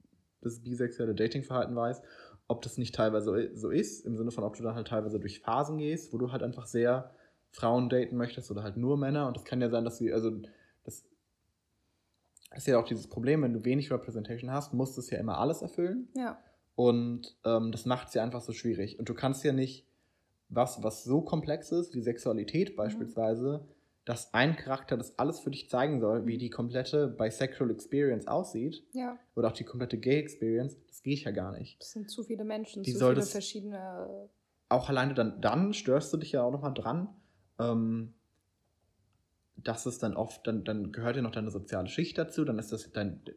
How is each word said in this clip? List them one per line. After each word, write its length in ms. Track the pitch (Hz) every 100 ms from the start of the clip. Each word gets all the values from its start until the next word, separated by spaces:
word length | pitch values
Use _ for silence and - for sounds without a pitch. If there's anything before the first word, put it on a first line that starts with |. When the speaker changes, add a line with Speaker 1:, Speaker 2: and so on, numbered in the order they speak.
| _ _ _ _
Speaker 1:
das 180 | 123 113
bisexuelle 540 | 123 123 120 - 113
Datingverhalten 600 | 104 110 139 131 127 -
weiß, 280 | 120 117 127 - - - - -
ob 140 | 123
das 140 | 123 -
nicht 180 | 113
teilweise 560 | - 110 107 107 101 110 113
so 140 | 110
ist, 340 | 143 - -
im 120 | 120 113
Sinne 140 | 117
von, 140 | 120
ob 120 | 104 -
du 60 |
dann 120 | 113
halt 140 | 113 107
teilweise 300 | 110 107 107
durch 220 | 101 -
Phasen 380 | - 123 147 156
gehst, 340 | 151 160 -
wo 60 | 120
du 120 | 123
halt 100 | 127
einfach 240 | 120 131 113
sehr 460 | 117 120 131 - - _ _ _
Frauen 380 | - 117 123 120
daten 280 | 127 120 123
möchtest 340 | 120 - -
oder 120 | 101
halt 140 | 104 110
nur 200 | 127 143
Männer. 280 | 139 147 131
Und 100 | 117
das 80 |
kann 160 | - 123
ja 80 | 120
sein, 140 | 117
dass 120 | 117 -
sie, 140 | 117
also 180 | 113 113 107 - - _ _
das 200 | - - _ _ _ _ _ _ _ _ _ _ _ _ _ - -
ist 120 | 135 -
ja 120 | 117
auch 60 |
dieses 240 | - 110 -
Problem, 340 | - 127 156
wenn 100 | 127
du 120 | 113
wenig 260 | 120 139 135
Representation 600 | 127 - 117 104 120 123
hast, 200 | 139 139
musst 240 | 123 131 123
du 40 |
es 100 | -
ja 80 | -
immer 200 | 113 80
alles 240 | 135 165
erfüllen. 460 | - - 175 247 247
Speaker 2:
Ja. 240 | 262 240 - - _ _ -
Speaker 1:
Und, 600 | 123 120 120 120 - _
ähm, 280 | 113 113 113
das 120 | 113 123
macht's 280 | 123 -
ja 80 | 120
einfach 200 | 117 120
so 100 | -
schwierig. 460 | 113 120 95 101 -
Und 100 | 117
du 60 |
kannst 280 | 117 135 135
ja 80 | 147
nicht 340 | 131 131 - _ _ _ _ _ _ -
was, 340 | 117 131 -
was 180 | 110 -
so 200 | 120 147
komplex 500 | 160 160 156 156 -
ist, 220 | 170 170
wie 80 | 123
Sexualität 720 | 117 117 127 110 101 160 190
Speaker 2:
Mhm. 40 | -
Speaker 1:
beispielsweise, 880 | 107 110 113 113 110 113 135 147 - - _ _
dass 280 | - 120 -
ein 200 | 113 143
Charakter 420 | 156 135 135 - 117
das 220 | 120 -
alles 220 | 143 165
für 100 | 143
dich 180 | 139 -
zeigen 300 | 123 147 135
soll, 260 | 107 113 117
wie 80 |
Speaker 2:
Mhm. 40 | 117
Speaker 1:
die 120 | 120
komplette 580 | - 120 127 123 151 139
bisexual 640 | 113 113 - 135 - 123
Experience 560 | - - 143 139 110 -
aussieht 560 | 160 196 113 143 156 -
Speaker 2:
Ja. 260 | 254 247 240 _
Speaker 1:
oder 140 | 120 113
auch 40 |
die 120 | -
komplette 340 | 117 123 120 110
Gay 200 | 127 151
Experience, 560 | 147 - 113 113 139 - _
das 160 | -
geht 220 | 135 143
ja 80 | -
gar 180 | 101 95
nicht. 300 | - - -
Speaker 2:
Das 100 | -
sind 180 | 220 208
zu 140 | -
viele 220 | 220 208
Menschen, 400 | 214 214 220 208
Speaker 1:
Die 80 | 190
Speaker 2:
zu 60 | 110
Speaker 1:
soll 160 | 127
Speaker 2:
viele 80 | 208
Speaker 1:
das 100 | 202
Speaker 2:
verschiedene 960 | 202 - 110 - 190 190 180 185 196 202 _ _ _ -
Speaker 1:
auch 200 | 123 -
alleine 260 | 131 135
dann, 260 | 131 110 -
dann 320 | 110 139 202
störst 380 | 208 131 139 -
du 40 | 160
dich 120 | 160
ja 100 | 139
auch 80 | 123
nochmal 220 | 139 143
dran, 340 | 131 113 160 196 - _ _ _ -
ähm, 560 | 117 113 113 113 113 - _ _ _ _ _ _ _ _ _ _ _ _ _ -
dass 300 | - 113 127
es 120 | -
dann 160 | 113
oft, 320 | - - - 117
dann, 180 | 110
dann 280 | 104 107 101
gehört 240 | 117 117 135
ja 60 |
noch 80 | 117
deine 180 | 113 107
soziale 380 | 95 - 98 92
Schicht 300 | - 170 -
dazu, 260 | 160 -
dann 140 | 143 110
ist 140 | 110
das 200 | 110 -
dein, 320 | 107 98 82
d-, 80 | -